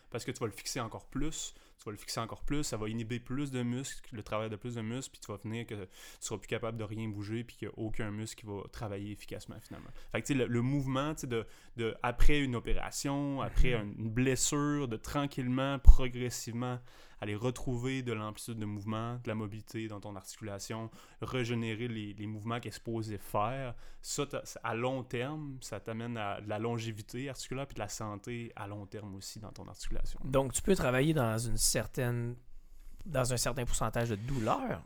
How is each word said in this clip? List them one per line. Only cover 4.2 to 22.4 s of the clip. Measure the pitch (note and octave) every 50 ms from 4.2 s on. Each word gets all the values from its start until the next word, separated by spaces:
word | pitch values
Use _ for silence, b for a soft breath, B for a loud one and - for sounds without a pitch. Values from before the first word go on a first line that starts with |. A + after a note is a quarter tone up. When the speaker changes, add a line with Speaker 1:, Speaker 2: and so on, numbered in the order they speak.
| G#2
Speaker 1:
travail | - A2 G#2+ A2 A2
de | G#2+
plus | G2+ - B2 A#2+
de | A#2 A2
muscles, | A2 A#2 C3 C3 - -
puis | - -
tu | - G#2
vas | G2+
finir | - A2 A2 A#2 A#2
que | G#2 A2+ G#2 F#2+
tu | F#2 B B B B B B
seras | B - A2+
plus | G2 - -
capable | B2 A2 A2 A2+ A2+
de | A2+ A2
rien | G2 A2 G#2+ A2+ A2
bouger, | G#2 G2+ G#2 G2+ A2 A#2 A#2
puis | A#2 -
qu'il | - - G#2
y |
a | - -
aucun | A2+ A2 - - A#2+ G#2+
muscle | G2+ G#2 A2 A2 - -
qui | -
va | G#2+ G2+ G2 - -
travailler | - - A#2+ G#2 G2+ G2+ G2+ G#2 G#2
efficacement, | G2 - - - - - - - - -
finalement. | - - - - - - B B B B
Fait | A#2
que, | A#2
tu | - D3
sais, | C3
le, | A#2+
le | F#2+ A#2 A#2+
mouvement, | A#2+ B2+ C#3 C#3+ C3+ C3+ C3 C3 C#3+ D3+ D#3+
tu | D3+ -
sais, |
de, | C3+ A#2+ A2+ G#2+ - B B B B B A#2+
de, | A2+ A2 - - -
après | A#2+ A#2+ - - - D3+ D3
une | C#3+ C3 A#2+
opération, | A#2 - - A2 A2 - - - - - C#3+ C#3 C#3+ C#3+ C#3+ C#3 C3+
après | A#2 G2+ - - - B2+ B2 A2+ G#2
Speaker 2:
Mhm. | G#2 G2
Speaker 1:
une, | - G#2+
une | A2
blessure, | G#2+ A#2+ B2+ C3+ C3 A#2+ - - - D3 C#3+ D3 D3 D3 C#3+ B2
de | A2+ G#2+
tranquillement, | - - - D3 C#3+ C#3+ - - B2+ B2 B2+ C3 C3+ C#3 C#3 C3+
progressivement, | - - - - C3 B2+ B2 B2 B2 B2 A#2+ - - - A2 A#2 B2 B2 B2 A#2+ B2 B B B B B B B -
aller | G#2 G#2
retrouver | G#2 A2+ B2 B2+ - - C3+ B2+ A#2+ A#2+ C3 C3 C3 B2
de | A#2+ A2+
l'amplitude | G#2+ G#2+ G#2+ G#2+ - - - A#2 A2
de | G#2+
mouvement, | G#2 G#2 G#2 G2 G#2 G#2+ A2 A2+ A#2 A#2+ A#2+ A#2
de | A#2
la | G#2+
mobilité | A2 A2 G2+ G#2 G#2+ G#2 - - A2+ A2 A2
dans | G#2+ G2+
ton | G2 G#2+ G2+
articulation, | F#2+ - - - - A2 G#2+ G2 G2 - - A2+ A2 A2+ A2+ - B B B B B
régénérer | A2+ G#2+ A#2+ B2+ B2 A2 A#2+ A#2 A#2 A2+ A2 G#2+ A#2+
les, | B2 A2+ A2 G#2 G2+ G2+
les | G#2 G#2
mouvements | G#2 G#2+ G#2+